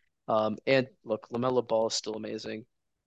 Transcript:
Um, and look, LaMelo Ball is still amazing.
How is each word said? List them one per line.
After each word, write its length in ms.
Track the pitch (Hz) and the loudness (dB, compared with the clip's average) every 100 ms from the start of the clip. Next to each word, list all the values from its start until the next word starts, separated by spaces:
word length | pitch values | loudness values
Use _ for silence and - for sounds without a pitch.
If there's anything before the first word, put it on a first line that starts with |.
| _ _ - | _ _ 0
Um, 300 | 110 107 104 - | 2 2 -2 2
and 200 | 135 127 _ 120 | 2 2 _ -4
look, 240 | 110 - | -4 -2
LaMelo 360 | 120 131 127 113 | -2 2 2 2
Ball 220 | 113 113 | 0 2
is 60 | |
still 220 | - 107 110 | -2 -6 -8
amazing. 500 | 107 110 110 110 - _ _ _ | -8 -8 -8 -10 -12 _ _ _